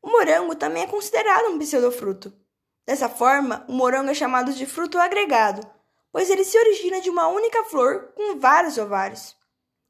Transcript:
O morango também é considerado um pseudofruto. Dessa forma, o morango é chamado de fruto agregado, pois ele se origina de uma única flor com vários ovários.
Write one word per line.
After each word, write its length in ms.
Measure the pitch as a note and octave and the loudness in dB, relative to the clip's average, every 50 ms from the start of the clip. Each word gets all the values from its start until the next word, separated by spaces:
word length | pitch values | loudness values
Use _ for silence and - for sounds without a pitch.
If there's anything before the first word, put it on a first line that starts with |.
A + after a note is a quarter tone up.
O 80 | - G4 | -4 2
morango 460 | A4+ A#4 F#4+ D#4+ D#4 E4+ F4+ E4+ D#4+ | 2 4 4 4 2 2 2 -2 -4
também 300 | D4+ - D4+ E4 E4 F4+ | -4 -4 -4 -4 -4 -4
é 20 | |
considerado 600 | F#4+ - G#4 G4+ - - - A4+ A4 F#4+ - A#4 A4+ | -4 -4 -6 -6 -2 -2 0 2 4 2 2 2 0
um 100 | F4 D4+ | -2 -4
pseudofruto. 720 | D4+ D4 - C4 B3 B3 A#3+ B3 A3+ G3+ F#3+ F#3+ - G3+ - _ _ _ _ _ _ _ _ _ _ | -6 -2 0 2 2 0 0 -2 -6 -6 -8 -8 -12 -20 -20 _ _ _ _ _ _ _ _ _ _
Dessa 200 | - C4+ C#4 - | -6 -4 -2 -2
forma, 600 | A#3 - - A#3 - C4+ C#4 C#4+ B3+ A3 - - - | -6 -2 2 2 4 4 4 2 -2 -4 -6 -8 -8
o 40 | A#3+ | -4
morango 360 | B3+ B3+ B3+ B3 C4+ C#4 C#4 | 0 0 0 0 0 0 -2
é 40 | C#4+ | -2
chamado 360 | D4 D4+ B3+ B3+ B3+ B3 C4 C#4 | -2 -2 -2 0 -2 -2 -2 -4
de 100 | C4 C4 | -6 -8
fruto 340 | C4+ - - E4+ F4 F4 F4 | -10 -6 -8 -8 -4 0 0
agregado, 640 | F4 F4+ G4 G4+ G#4 D#4+ C#4 A3+ A3 G#3 G3 G3+ G#3+ - _ _ _ _ _ _ _ _ | 0 2 2 -2 0 2 2 2 2 2 0 -4 -10 -16 _ _ _ _ _ _ _ _
pois 200 | _ - F#4+ F4+ | _ -4 0 2
ele 120 | G4 F#4+ F#4+ | 2 2 0
se 160 | - - A4+ | 2 4 4
origina 440 | A#4 A4 G4+ G#4+ F4+ F4+ F#4+ F#4+ F#4 | 6 6 4 2 -2 -4 -4 -2 -4
de 80 | F#4 | -2
uma 180 | F4 F4 E4 D#4+ | 0 0 0 0
única 360 | F4+ G4+ A4 A#4 - A#4 A4 | 0 0 -2 0 0 -2 -2
flor 500 | - E4 C#4+ B3 C4+ - - - - _ | -2 0 2 2 2 2 -2 -8 -12 _
com 220 | - G#4 G#4 F#4+ - | -6 -6 -6 -4 0
vários 400 | C4+ B3+ C#4+ E4 F4 D#4+ - A#3+ | 2 4 4 4 2 0 -2 -6
ovários. 580 | G#3+ G#3 G3+ F#3+ F#3+ G3 G#3 - - - - _ _ _ _ _ _ _ _ _ _ | -6 -4 -2 -4 -4 -4 -8 -14 -20 -20 -20 _ _ _ _ _ _ _ _ _ _